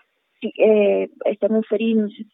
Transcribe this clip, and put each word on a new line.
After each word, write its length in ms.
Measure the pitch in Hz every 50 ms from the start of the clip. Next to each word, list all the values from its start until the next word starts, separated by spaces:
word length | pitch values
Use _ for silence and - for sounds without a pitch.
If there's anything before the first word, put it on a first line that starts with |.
| _ _ _ _ _ _ _ - -
sí, 80 | 214
eh, 560 | - - - 220 214 214 208 196 196 190 190 - - - - -
estan 240 | 214 - - 202 220 220
oferint 500 | 220 - 214 202 226 226 226 220 214 202 - - 214 _